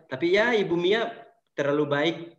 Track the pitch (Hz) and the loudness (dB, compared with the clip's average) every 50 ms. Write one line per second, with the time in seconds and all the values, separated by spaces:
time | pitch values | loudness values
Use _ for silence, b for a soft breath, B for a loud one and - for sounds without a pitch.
0 | - - - - 170 170 190 208 226 240 240 208 190 165 175 170 175 185 214 233 | -16 -12 -6 -2 0 2 2 2 2 2 2 0 0 0 0 0 2 2 2 2
1 | 214 - - - - - _ _ _ _ _ - 139 143 143 151 151 143 143 143 | 0 -4 -8 -12 -18 -20 _ _ _ _ _ -4 -2 0 0 0 0 0 0 0
2 | 151 170 165 170 - - - | 0 0 -2 -4 -8 -16 -18